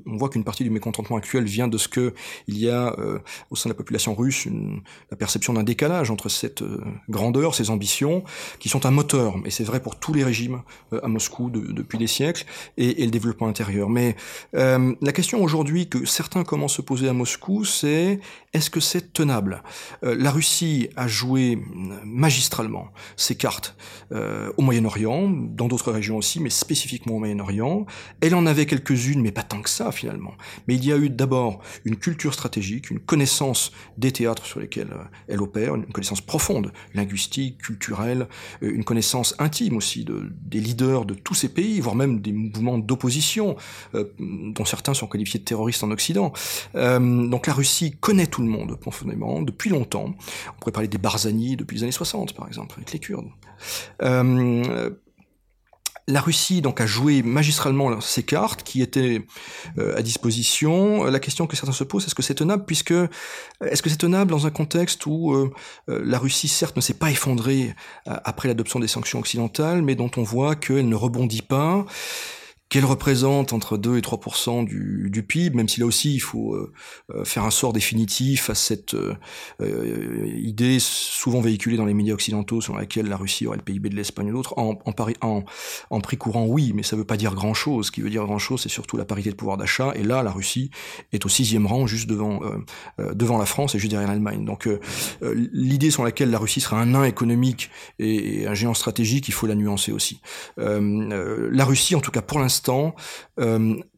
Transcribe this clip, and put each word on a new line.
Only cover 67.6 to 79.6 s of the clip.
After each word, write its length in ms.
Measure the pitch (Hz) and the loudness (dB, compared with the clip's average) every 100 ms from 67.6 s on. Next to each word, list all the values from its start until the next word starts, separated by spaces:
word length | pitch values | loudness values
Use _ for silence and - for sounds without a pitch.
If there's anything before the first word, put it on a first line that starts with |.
| 120 - - - - | 0 -4 -16 -14 -8
euh, 80 | - - | -6 -6
après 240 | - 135 | -2 0
l'adoption 300 | 113 110 127 | 0 0 -2
des 100 | 110 | 0
sanctions 300 | 120 117 120 | -2 -2 -4
occidentales, 640 | 113 120 113 - 156 175 | -2 -2 -2 0 2 2
mais 140 | 143 120 | 2 2
dont 160 | 120 127 | 0 -2
on 60 | |
voit 320 | 107 120 143 151 | 0 2 2 2
qu'elle 340 | - 135 123 | 2 2 4
ne 60 | 107 | 2
rebondit 460 | 120 120 123 113 | 2 2 0 0
pas, 440 | - 139 156 196 196 - - - - - - - - | 0 2 4 2 0 -6 -8 -8 -10 -14 -18 -20 0
qu'elle 160 | 139 135 | 4 6
représente 680 | 135 143 131 135 139 131 | 4 4 4 6 4 2
entre 240 | 113 - 107 | -2 -2 0
deux 220 | 117 123 | 2 2
et 20 | |
trois 180 | - 113 | 2 -4
pour 160 | 113 - | -4 -2
cent 280 | 123 120 | 0 0
du, 440 | 107 101 101 98 98 | 0 -2 -2 -2 -2
du 100 | 110 | -2
pib, 320 | 101 156 175 | 0 0 2
même 160 | 120 110 | 2 2
si 100 | - | 2
là 60 | 120 | 2
aussi 300 | - 151 139 | 2 2 0
il 40 | |
faut, 360 | - 113 110 101 | -2 -4 -2 -4
euh, 180 | 98 - - - - | -6 -12 -20 -18 -10
euh, 100 | - | -6
faire 200 | - - | -2 0
un 80 | 107 | 2
sort 200 | - 127 | 2 2
définitif 800 | 110 - 113 104 - 131 135 - | 2 0 2 0 2 2 2 0
à 60 | 110 | 0
cette, 400 | - 104 - 52 | 0 -2 -4 -4
euh, 180 | 50 50 - - - - | -2 -6 -12 -16 -16 -6